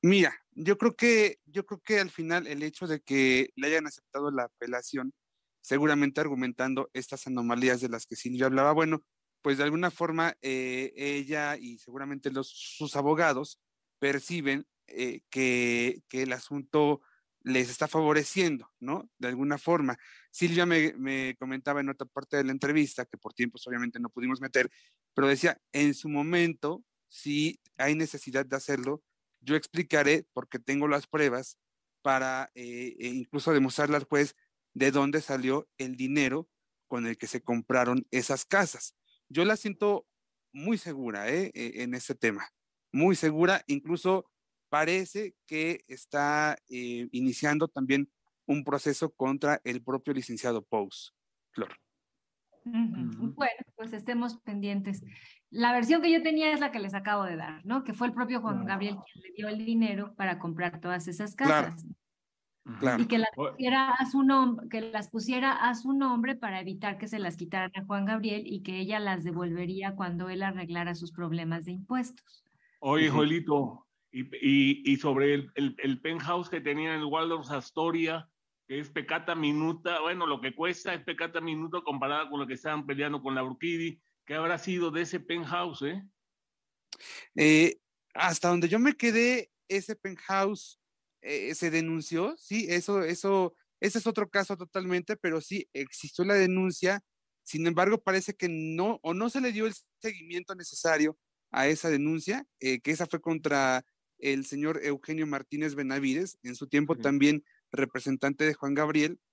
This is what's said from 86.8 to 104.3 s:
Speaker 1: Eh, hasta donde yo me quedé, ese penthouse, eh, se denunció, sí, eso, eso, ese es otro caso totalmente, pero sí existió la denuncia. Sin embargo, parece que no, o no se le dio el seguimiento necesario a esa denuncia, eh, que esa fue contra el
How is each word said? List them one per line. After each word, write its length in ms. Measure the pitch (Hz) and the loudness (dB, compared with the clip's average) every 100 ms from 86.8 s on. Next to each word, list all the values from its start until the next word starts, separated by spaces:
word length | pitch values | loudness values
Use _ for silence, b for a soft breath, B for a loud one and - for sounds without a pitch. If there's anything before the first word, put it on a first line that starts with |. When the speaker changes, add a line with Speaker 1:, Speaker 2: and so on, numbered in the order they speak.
| _ - B B B - | _ -20 B B B 4
Speaker 1:
Eh, 420 | 151 156 165 - _ _ _ | 6 8 6 2 _ _ _
hasta 360 | - 175 165 175 | 0 0 2 2
donde 180 | 175 170 | 4 4
yo 120 | 214 | 4
me 160 | 262 294 | 2 4
quedé, 560 | 233 226 240 254 - _ _ | 2 4 4 2 -4 _ _
ese 280 | 196 190 214 | -6 -4 -10
penthouse, 840 | 196 185 - 190 196 208 - - _ _ _ _ | -10 -12 -2 0 0 -2 -10 -20 _ _ _ _
eh, 320 | 107 143 107 156 | -6 -4 -4 -2
se 140 | 170 | 0
denunció, 640 | 160 165 160 147 165 196 320 | 0 0 -4 -2 -2 -2 -4
sí, 280 | - 214 185 | -6 -4 0
eso, 340 | 175 175 202 | -2 0 0
eso, 500 | 160 175 196 196 180 b b _ | 0 -2 0 2 2 b b _
ese 180 | 202 226 | -2 0
es 80 | 226 | -2
otro 220 | 214 208 | -2 -2
caso 280 | 202 190 190 | 0 -2 -6
totalmente, 580 | 180 196 185 180 175 - | -6 -6 -2 -2 -2 -4
pero 240 | 180 160 | -2 -2
sí 280 | - 196 - | -4 -8 -6
existió 520 | 131 135 - 151 - 180 | -8 -8 -10 -12 -4 2
la 80 | 202 | 4
denuncia. 680 | 185 185 185 175 180 196 _ _ _ _ | 6 4 0 0 0 0 _ _ _ _
Sin 240 | - 156 165 | -8 -2 0
embargo, 340 | 170 190 214 | 4 4 2
parece 340 | - 190 190 196 | 2 0 -2 -4
que 120 | 180 | -4
no, 500 | 165 160 160 196 233 | -2 -4 -2 -2 -2
o 100 | 160 | -4
no 160 | 175 233 | -2 -2
se 120 | 277 | 0
le 100 | 254 | -2
dio 140 | 214 220 | 0 -2
el 60 | 202 _ _ | -4 _ _
seguimiento 540 | 220 190 160 175 180 190 | -10 -10 -8 -8 -8 -12
necesario 640 | 165 - 165 156 151 156 _ _ _ | -10 -2 2 4 2 0 _ _ _
a 160 | - 135 | 0 2
esa 220 | 156 170 | 2 2
denuncia, 560 | 143 147 160 156 240 285 _ | 0 0 -2 -2 -6 -8 _
eh, 200 | 131 131 | -2 -2
que 100 | 139 | -2
esa 140 | 156 170 | -2 -2
fue 140 | 165 | -4
contra 640 | 165 160 151 143 135 127 - _ _ _ | -2 -2 0 2 4 2 -2 _ _ _
el 260 | 139 | -2